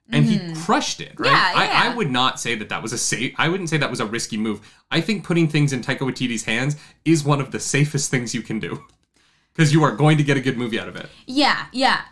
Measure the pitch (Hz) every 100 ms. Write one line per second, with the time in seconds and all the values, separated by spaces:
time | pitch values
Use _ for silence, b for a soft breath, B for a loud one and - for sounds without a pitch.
0 | - 147 220 214 175 160 165 285 - -
1 | - - - - 190 139 190 - 226 240
2 | 156 127 127 - 120 113 101 90 113 120
3 | - - 131 - 151 190 165 156 135 123
4 | 110 113 - 107 110 101 b b - 160
5 | - 196 - 170 156 151 143 127 123 127
6 | 131 123 123 110 - 113 139 147 B B
7 | 156 160 143 139 135 107 - 139 147 139
8 | - 127 117 117 - 110 - - - _
9 | _ _ _ _ _ - 151 156 139 107
10 | 151 151 143 135 131 120 120 107 90 87
11 | - - - 262 254 165 151 254 254 175
12 | -